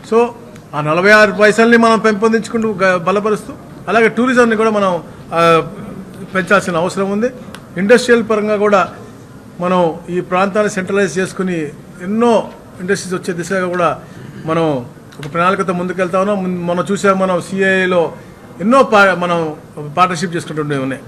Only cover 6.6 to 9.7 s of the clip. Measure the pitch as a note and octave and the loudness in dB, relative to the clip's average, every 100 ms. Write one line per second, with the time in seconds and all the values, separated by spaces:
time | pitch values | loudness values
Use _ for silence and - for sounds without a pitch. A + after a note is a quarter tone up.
6.6 | - E3+ F3+ F#3+ G3 G3+ B3 C4 - - | 2 -2 -2 -2 -2 -2 -4 -6 -18 -18
7.6 | - E3+ G3+ A#3+ A#3+ A#3+ A3+ G#3+ G#3 G#3 | -12 -4 4 4 4 2 2 -2 0 0
8.6 | G#3 G3+ E3+ - - - - - - - | 2 2 0 -6 -20 -20 -20 -20 -20 -6
9.6 | F3 | 0